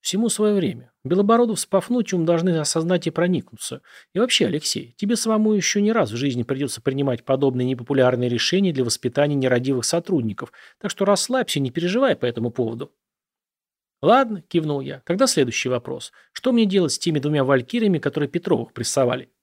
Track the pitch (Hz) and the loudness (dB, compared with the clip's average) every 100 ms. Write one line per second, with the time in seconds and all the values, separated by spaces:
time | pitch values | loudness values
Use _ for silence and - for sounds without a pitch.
0 | - 190 233 - 214 202 143 117 - _ | -2 0 0 2 2 2 0 -4 -16 _
1 | 131 180 202 233 240 196 - 196 - 247 | -2 2 4 4 2 0 0 -2 0 -2
2 | 214 180 165 170 180 165 147 165 165 180 | 0 0 2 2 2 0 0 -2 0 0
3 | 175 151 175 175 - - - 131 _ - | 0 0 0 0 -4 -14 -12 -12 _ -20
4 | _ 180 240 - 131 151 - - 131 - | _ -2 0 2 2 0 -4 -6 -10 -6
5 | 202 233 220 220 214 214 - 208 208 226 | -2 -2 0 2 2 2 0 2 2 2
6 | 123 113 139 123 120 135 139 - - 135 | 0 0 -2 -2 -4 -4 -4 -2 -2 0
7 | 139 117 - 135 139 123 123 127 120 139 | -2 -2 -2 2 2 2 -2 -4 -2 4
8 | 127 123 123 117 - 185 190 135 120 - | 4 4 0 0 0 0 0 0 -2 -2
9 | 123 143 147 143 131 123 127 131 113 170 | -2 0 0 2 2 2 0 -2 0 -2
10 | 170 170 113 92 - - - _ 202 - | 0 -2 -2 -6 -12 -16 -20 _ -10 -2
11 | 196 196 - 262 226 147 135 143 175 220 | 0 2 0 -2 -2 -2 -2 -2 -2 0
12 | 269 - 123 117 117 117 113 117 - _ | 0 0 -2 -2 -4 -2 -4 -4 -14 _
13 | _ _ _ _ _ _ _ _ _ _ | _ _ _ _ _ _ _ _ _ _
14 | 151 247 247 202 _ 170 156 143 135 131 | 4 4 4 -6 _ -2 -2 -4 -6 -12
15 | - 185 262 - 123 - 127 123 131 131 | -6 0 2 2 0 0 -2 -4 -4 -12
16 | - _ _ - 254 240 214 196 160 - | -12 _ _ -6 0 2 2 2 0 0
17 | 170 151 143 151 131 139 123 240 214 165 | -2 0 0 0 4 2 2 0 2 2
18 | 143 151 143 175 - 165 113 - 117 - | -2 -2 -4 -4 -2 -2 -2 -8 -2 0
19 | 123 127 - _ | 0 0 -8 _